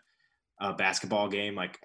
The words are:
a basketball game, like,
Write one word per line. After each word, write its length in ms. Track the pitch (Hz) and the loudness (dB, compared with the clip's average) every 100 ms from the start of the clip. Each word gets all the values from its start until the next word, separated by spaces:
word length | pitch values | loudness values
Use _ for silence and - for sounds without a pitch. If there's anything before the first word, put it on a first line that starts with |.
| _ _ _ _ _ - | _ _ _ _ _ -4
a 140 | 98 | -2
basketball 540 | 90 95 92 95 104 101 | 2 2 0 2 2 2
game, 260 | 101 104 98 | 0 -2 -2
like, 240 | 90 - | -6 -6